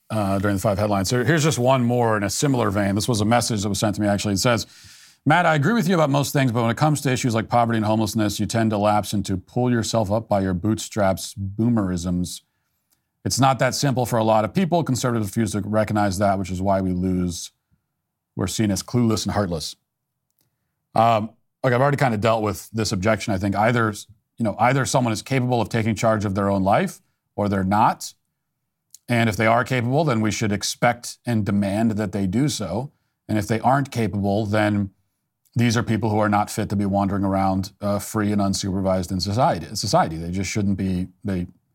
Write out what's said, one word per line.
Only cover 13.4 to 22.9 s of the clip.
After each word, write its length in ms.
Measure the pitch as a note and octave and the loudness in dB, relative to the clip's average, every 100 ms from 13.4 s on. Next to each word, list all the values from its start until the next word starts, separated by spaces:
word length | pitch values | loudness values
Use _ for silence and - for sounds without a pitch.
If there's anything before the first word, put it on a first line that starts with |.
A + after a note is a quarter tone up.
| C3+ B2+ | 2 4
that 160 | C3 | 0
simple 320 | A#2 C#3+ B2 A#2+ | 0 -2 -2 -2
for 120 | A#2+ | 0
a 60 | |
lot 220 | A2 A2 G#2+ | 4 4 2
of 80 | |
people. 280 | F#3 F3 E3+ | 0 0 0
Conservatives 460 | C#3 B2 B2+ A#2 G#2 | 0 -2 0 -2 -2
refuse 240 | A2+ A2 | -2 -2
to 80 | G#2 | -2
recognize 560 | F#2+ G#2+ G#2+ G#2 G#2 F2+ | -2 0 0 2 0 2
that, 200 | G2+ F#2+ | 0 0
which 120 | G2 | -2
is 120 | F2+ | -4
why 180 | G2 F#2+ | 0 0
we 120 | F#2+ | 0
lose. 580 | F2+ F#2 F2+ F2+ E2 - _ _ _ _ _ _ _ _ | 0 0 0 -2 -4 -12 _ _ _ _ _ _ _ _
We're 120 | - G2 | -6 -4
seen 240 | - G#2+ | 0 0
as 120 | F#2+ | 0
clueless 440 | - B2 A#2 A2 G2 | -2 0 2 0 -2
and 80 | |
heartless." 420 | G#2 G2 E2 - - _ _ _ _ _ _ _ _ _ _ _ | -2 -2 -4 -8 -14 _ _ _ _ _ _ _ _ _ _ _
Um, 360 | - A#2 A2+ A2 - _ _ | 2 4 2 -2 -10 _ _
look, 120 | C3 | 0
I've 80 | B2 | 2
already 160 | C#3+ C#3 | 2 2
kinda 180 | C3+ A2 | 0 2
dealt 260 | A2 A2+ | 2 2
with 280 | G#2+ F2 - | 0 -4 -6
this 200 | G#2+ G#2+ | -4 -2